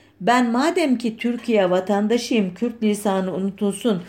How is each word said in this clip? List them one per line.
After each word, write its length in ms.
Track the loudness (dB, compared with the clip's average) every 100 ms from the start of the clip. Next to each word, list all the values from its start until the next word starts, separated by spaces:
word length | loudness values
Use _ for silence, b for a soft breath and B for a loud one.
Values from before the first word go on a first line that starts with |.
| B -4
ben 300 | 2 2 2
madem 480 | 2 0 2 0 0
ki 180 | -2 -4
Türkiye 540 | -4 -4 0 2 4
vatandaşıyım, 840 | 2 2 0 2 0 0 0 0
Kürt 280 | -2 -6 -2
lisanı 520 | -2 0 0 -2 -2
unutulsun, 680 | -4 -4 -2 -4 -2 -2 -2